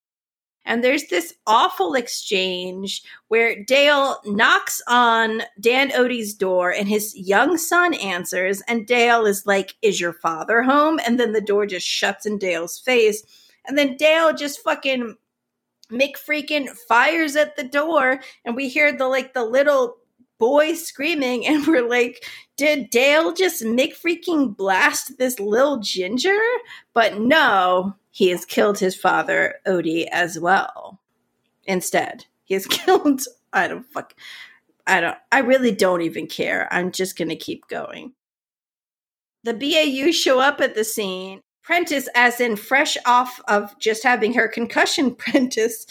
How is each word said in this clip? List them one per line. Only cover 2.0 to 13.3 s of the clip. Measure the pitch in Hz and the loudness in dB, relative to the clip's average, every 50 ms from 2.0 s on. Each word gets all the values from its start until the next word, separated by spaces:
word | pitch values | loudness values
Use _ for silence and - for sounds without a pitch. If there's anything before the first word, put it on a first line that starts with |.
| 247 - - - - - 208 190 185 185 180 180 180 185 185 190 196 196 - - - - - - _ - | -4 -4 -10 -10 -6 -4 -2 -2 -2 -2 -4 -6 -8 -10 -10 -10 -10 -10 -10 -12 -14 -18 -20 -18 _ -2
where | 220 226 233 226 202 196 202 | 0 2 2 2 -2 -4 -4
Dale | - 254 277 285 294 294 277 277 269 - - - | 0 2 4 4 4 4 2 2 0 -2 -6 -6
knocks | 208 202 208 233 277 349 392 392 - - - - | -6 0 2 2 4 2 2 0 -4 -8 -8 -2
on | - 240 240 247 233 226 226 226 220 220 220 - - _ - | 2 2 4 4 4 4 2 2 0 -2 -6 -8 -10 _ -2
Dan | 202 226 247 269 277 262 | 0 2 2 2 0 0
Odie's | 269 247 247 247 247 233 220 208 208 | 2 2 2 2 0 -4 -6 -8 -4
door | - 196 185 185 180 180 180 | -4 -2 0 2 2 2 0
and | - - 202 | -2 -2 -2
his | 196 214 214 208 - - | -2 -2 -2 -2 -4 -12
young | - 185 185 196 202 254 294 359 | -10 -2 2 2 4 4 4 2
son | 330 - - 349 349 349 349 311 | -2 -2 0 2 2 2 2 0
answers. | - 196 196 180 175 175 - - 180 185 190 202 196 - - | -2 -4 -6 -6 -6 -6 -6 -4 -2 -2 -2 -2 -4 -4 -4
And | 233 233 214 | -4 -4 -2
Dale | 226 240 247 233 240 233 233 220 | 0 2 2 4 4 4 4 4
is | 208 202 196 - | 2 0 0 0
like, | 208 196 196 190 - - - - | 0 0 0 0 -4 -8 -2 0
"Is | 214 185 165 | 0 0 0
your | 175 170 165 | -2 -4 -6
father | - - 165 165 160 160 196 214 233 254 | -4 -4 -4 -4 -4 -4 0 0 2 2
home?" | 254 277 294 294 311 320 302 - | 4 4 4 4 4 2 0 0
And | 233 233 247 | 0 2 2
then | 240 220 214 | 2 0 0
the | 220 | -2
door | 202 202 202 208 208 | 0 0 0 0 0
just | 202 185 175 - | 0 -4 -6 -6
shuts | - - - - 196 202 - - | -4 -4 -2 -2 -2 -4 -4 -6
in | 214 208 196 | -6 -6 -4
Dale's | 196 185 170 165 170 175 - - | -2 -2 -2 -2 -4 -8 -10 -10
face. | - 254 254 240 220 220 202 - - _ | -2 0 4 4 4 4 2 0 -8 _